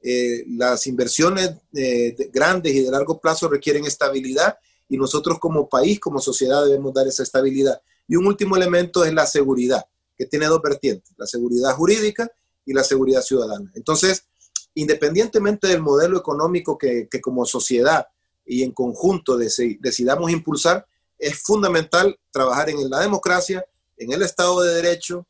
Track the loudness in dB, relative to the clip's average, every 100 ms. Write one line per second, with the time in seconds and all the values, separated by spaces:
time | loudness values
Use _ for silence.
0 | -2 -2 -2 -4 -6 -2 0 0 -4 -2
1 | -2 2 2 2 -2 -4 _ -4 -2 0
2 | 0 -2 -4 0 2 2 0 0 2 0
3 | -2 -2 0 0 0 -2 0 -2 -2 -2
4 | -2 -2 -4 0 0 -2 _ _ _ -4
5 | -2 -2 -2 -2 0 0 0 2 2 0
6 | -2 -4 -4 -2 2 2 4 2 0 0
7 | 0 -2 -2 0 0 2 0 0 _ _
8 | _ 0 2 0 2 2 4 2 2 2
9 | 2 2 2 2 2 2 2 0 -2 _
10 | _ _ -6 -2 2 2 0 -2 -2 -4
11 | _ _ -10 -4 -2 0 2 2 2 2
12 | 2 -2 -8 _ _ _ -4 0 2 2
13 | 2 2 2 -2 -2 -6 -12 -12 -2 0
14 | 2 0 _ _ _ -14 -10 -8 -2 0
15 | 0 0 0 0 0 0 0 0 2 2
16 | 4 0 -2 -2 0 -2 -4 -4 -2 -2
17 | -4 -8 -6 -4 -2 -2 -2 2 4 2
18 | -2 _ _ _ -6 -4 -4 -2 -6 0
19 | 0 0 0 0 0 -2 -2 -2 -6 -2
20 | 0 0 0 -4 -2 -2 0 0 -2 _
21 | _ _ -8 -6 0 2 2 0 2 2
22 | 2 0 _ -2 0 2 -2 -2 -2 -2
23 | 0 0 0 0 0 -6 -8 _ _ _
24 | -6 -4 -4 0 0 2 2 2 0 -2
25 | -4 -10 -12